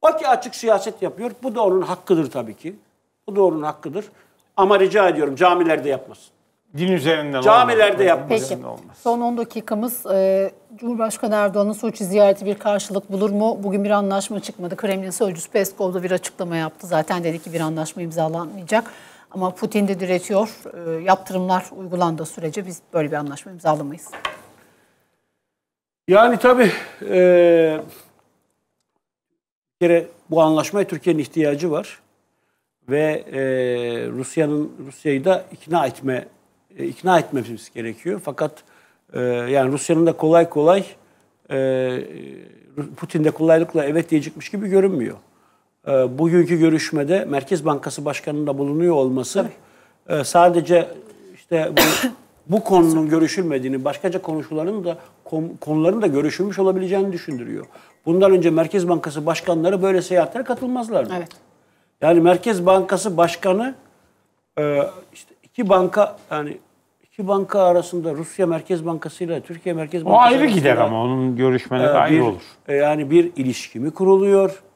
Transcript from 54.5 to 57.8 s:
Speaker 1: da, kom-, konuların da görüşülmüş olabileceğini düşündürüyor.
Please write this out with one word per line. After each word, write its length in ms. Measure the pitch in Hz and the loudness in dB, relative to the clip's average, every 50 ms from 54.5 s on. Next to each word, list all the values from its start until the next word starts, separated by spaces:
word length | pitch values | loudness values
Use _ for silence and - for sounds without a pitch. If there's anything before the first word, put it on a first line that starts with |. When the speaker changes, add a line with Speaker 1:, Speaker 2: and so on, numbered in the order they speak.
| 160 156 156 175 214 220 180 | -6 -6 -4 -4 -4 -4 -6
Speaker 1:
da, 140 | 175 165 165 - - _ _ _ | -6 -8 -8 -12 -20 _ _ _
kom-, 340 | - - 160 160 165 139 135 | -8 -6 -6 -6 -6 -10 -12
konuların 440 | - 147 151 156 156 170 190 233 214 | -6 -2 0 2 2 2 2 2 0
da 40 | |
görüşülmüş 520 | 190 143 139 143 151 - - 180 208 190 175 | 0 0 2 0 0 -2 -2 -4 -4 -2 0
olabileceğini 540 | 196 190 185 180 185 180 185 196 196 196 185 | 0 0 2 0 -2 -2 -2 -2 -2 -2 -4
düşündürüyor. 540 | 170 - - 147 123 120 113 110 104 98 _ _ - | -8 -8 -8 -10 -10 -8 -10 -12 -12 -12 _ _ -20